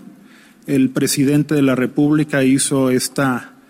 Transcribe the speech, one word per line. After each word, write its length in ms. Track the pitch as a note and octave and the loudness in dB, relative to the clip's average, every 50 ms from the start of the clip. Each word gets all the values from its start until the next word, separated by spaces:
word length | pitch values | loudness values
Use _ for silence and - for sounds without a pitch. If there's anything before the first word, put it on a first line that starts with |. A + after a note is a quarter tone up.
| - - - - - - - - - - _ _ _ | -6 -12 -20 -20 -20 -20 -20 -20 -20 -20 _ _ _
El 240 | - C#3+ C3+ C3 B2+ | -2 0 0 0 0
presidente 640 | - - C#3 C3 - D3 C3+ C#3 D3 D3+ D3 - D#3 | 0 -2 -2 -2 0 0 0 2 2 0 0 0 0
de 80 | D3 C#3 | 2 2
la 120 | C3+ B2+ | 2 2
República 680 | B2 B2+ A#2 - D3+ D3 D3 D3+ D#3 D3 D3+ - C#3 C3 | 0 -2 -2 0 0 0 2 2 0 0 0 0 0 2
hizo 480 | C3 C3+ C3+ - - C#3+ C3+ C3 B2+ | 2 2 0 0 -2 -2 0 0 0
esta 600 | B2+ B2 - - - - C#3 C3 B2 A#2 - - - _ _ | 0 0 -2 -4 -4 -2 -2 -2 -2 -4 -8 -14 -20 _ _